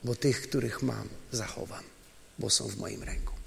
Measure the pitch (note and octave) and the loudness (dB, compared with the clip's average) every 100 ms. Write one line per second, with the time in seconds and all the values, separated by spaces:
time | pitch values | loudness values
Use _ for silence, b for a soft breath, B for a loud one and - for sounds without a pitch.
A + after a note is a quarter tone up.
0 | A#2+ A#2 C#3+ B2 - C#3 B2 - C3 A2 | 0 4 4 4 2 2 2 2 0 0
1 | G#2 - - A#2+ G2+ - - - - - | -4 -8 -4 -4 -2 -4 -6 -8 -12 -18
2 | - - - - A2 - G#2+ G2+ F#2 G2+ | -20 -20 -16 -4 4 4 4 -4 -4 -4
3 | - - - - | -2 -2 -2 -4